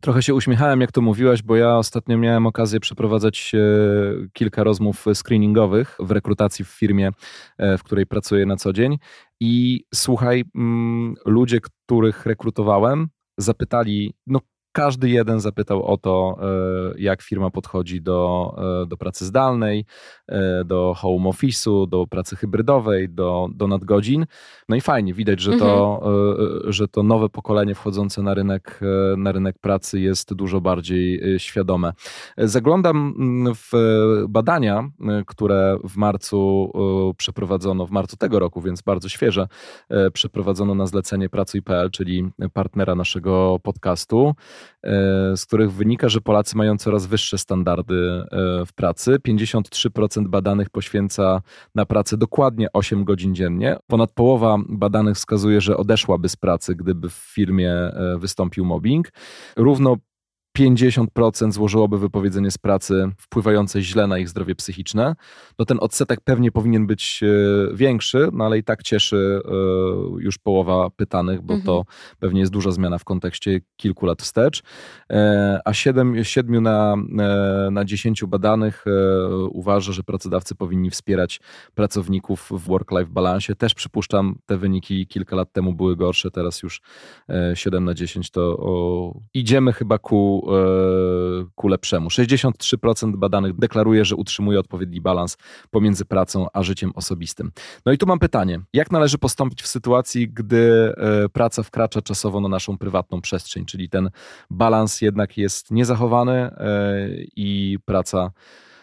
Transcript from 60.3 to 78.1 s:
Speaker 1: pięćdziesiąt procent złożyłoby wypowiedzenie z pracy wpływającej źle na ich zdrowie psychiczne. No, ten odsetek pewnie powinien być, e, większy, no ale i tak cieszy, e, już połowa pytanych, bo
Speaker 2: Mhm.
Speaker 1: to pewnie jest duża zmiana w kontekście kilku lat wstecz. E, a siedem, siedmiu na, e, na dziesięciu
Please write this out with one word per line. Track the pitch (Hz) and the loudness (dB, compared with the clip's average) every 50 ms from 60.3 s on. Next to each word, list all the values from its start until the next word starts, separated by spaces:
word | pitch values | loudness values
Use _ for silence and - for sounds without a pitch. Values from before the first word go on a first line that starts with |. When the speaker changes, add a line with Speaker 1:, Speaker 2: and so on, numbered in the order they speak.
| _ _ _ _ - | _ _ _ _ 2
Speaker 1:
pięćdziesiąt | - 135 131 127 113 127 127 117 131 117 107 | 4 6 6 6 6 6 4 4 2 0 0
procent | - - 117 113 107 - 113 110 98 | 2 2 2 2 2 2 0 -2 0
złożyłoby | 104 107 104 95 110 110 101 104 101 | 0 0 2 4 4 4 4 2 0
wypowiedzenie | 98 98 - 104 95 101 92 98 98 98 | 0 -2 0 0 0 0 0 0 0 -2
z | 95 - | -2 -2
pracy | - 104 98 95 - - 98 95 95 95 95 - | -2 0 0 0 0 0 0 0 0 0 -4 -8
wpływającej | - - - 120 98 110 107 104 104 95 - 101 95 | -14 -6 -4 0 2 2 2 2 2 0 -2 -4 -4
źle | 87 95 110 104 | 0 0 2 2
na | 101 95 92 | 2 0 -2
ich | 92 85 | -4 -6
zdrowie | 85 98 95 87 90 | -6 -6 -6 -6 -6
psychiczne. | - - - 92 90 92 - - 107 117 139 160 - _ - - - - - _ - | -6 -8 -10 -12 -10 -10 -4 -2 0 0 0 -2 -4 _ -16 -20 -20 -20 -12 _ -2
No, | 120 | 0
ten | - 135 - | 0 0 0
odsetek | - 110 - - 135 - 120 113 - | 0 -2 -2 -2 0 0 -2 -2 0
pewnie | - 131 117 123 117 - | 0 2 2 2 2 2
powinien | 113 107 117 117 110 107 | 2 2 2 2 2 2
być, | 101 107 98 - - - - 110 | 2 0 -2 -4 -6 -4 0 2
e, | 104 104 101 101 101 101 101 98 98 - | 2 4 4 4 4 4 2 2 0 0
większy, | 95 131 135 123 113 - - - 127 147 160 - | 2 2 2 2 0 -2 0 0 2 2 0 0
no | 123 110 | -2 0
ale | 110 110 110 | 0 0 0
i | 107 | 0
tak | - 110 - - | -2 -4 -4 -4
cieszy, | - 113 104 - - - 101 98 98 98 98 - | -2 0 0 0 0 0 0 0 0 0 -2 -4
e, | - 92 95 95 92 92 92 92 92 92 92 92 92 90 90 | -4 -2 -2 0 0 0 0 0 0 -2 -4 -4 -6 -6 -6
już | 90 98 95 - | -6 -6 -6 -4
połowa | _ 107 98 95 92 87 92 92 90 90 | _ 0 0 2 2 2 2 0 0 -2
pytanych, | - - 101 - - 92 87 90 95 90 - | -2 -6 -6 -4 -2 -2 -2 -2 -2 -4 -4
bo | - 107 | -4 -4
Speaker 2:
Mhm. | 104 92 | -4 -2
Speaker 1:
to | 98 90 87 90 - - - - - - _ | 0 0 0 -2 -4 -10 -20 -20 -20 -10 _
pewnie | - 92 90 95 | -4 -2 0 2
jest | 95 92 95 | 0 0 0
duża | 104 92 98 | -2 -2 -2
zmiana | 92 87 95 87 87 87 | 0 0 -2 -2 -2 -4
w | - | -6
kontekście | - 98 92 - 90 - - - 104 95 92 - _ _ | -6 -6 -6 -4 -6 -8 -6 -4 -2 -2 -2 -4 _ _
kilku | - - 107 90 - - | -6 -4 -4 -2 -2 -2
lat | 90 85 - - | -2 -2 -2 -6
wstecz. | - - - 117 147 156 - - - - - - - - - _ - | -4 0 2 2 2 0 -2 -8 -16 -20 -20 -20 -20 -20 -20 _ -2
E, | - 104 104 104 104 101 101 101 98 95 - | 2 4 4 4 4 4 2 2 0 0 0
a | 104 104 | -2 -2
siedem, | - - 139 131 127 127 123 120 113 113 | 0 2 2 2 4 2 2 2 0 -2
siedmiu | - - 139 127 117 120 117 | -2 0 0 0 2 2 2
na, | 113 113 110 107 107 104 104 101 98 - - 104 | 4 4 4 4 4 2 2 0 -2 -4 -2 -2
e, | 104 101 101 101 101 98 98 98 98 98 | 0 2 2 2 2 0 0 0 0 0
na | 98 101 101 | 0 -2 -2
dziesięciu | 98 104 101 - 117 | -2 -4 -4 -2 -2